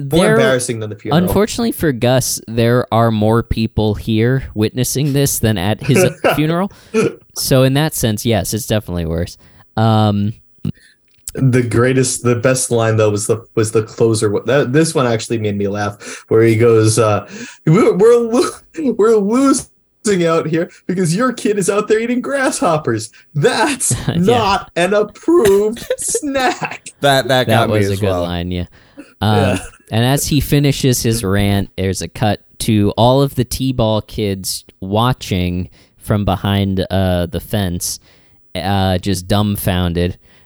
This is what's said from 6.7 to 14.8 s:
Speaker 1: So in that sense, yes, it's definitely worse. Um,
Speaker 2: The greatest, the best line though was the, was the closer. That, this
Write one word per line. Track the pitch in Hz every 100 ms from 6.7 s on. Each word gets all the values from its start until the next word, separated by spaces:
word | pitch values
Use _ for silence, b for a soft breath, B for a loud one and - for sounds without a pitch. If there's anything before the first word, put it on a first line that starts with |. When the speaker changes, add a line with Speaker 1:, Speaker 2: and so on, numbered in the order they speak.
| B B 220 151 - _ -
Speaker 1:
So | - 131
in | 131
that | 135 156
sense, | - 117 104 120
yes, | 104 -
it's | 107 -
definitely | 107 - 87 82
worse. | 82 87 - b b _ -
Um, | 113 110 107 101 104 - _ _ - b b b _ _ - -
Speaker 2:
The | 135 123
greatest, | 117 110 127 131 127 -
the | 120 120
best | 131 127 -
line | 117 113 110
though | 107
was | 101 -
the, | 110 -
was | - 107
the | 113
closer. | 107 - 113 110 107 101 113
That, | 139 123
this | 147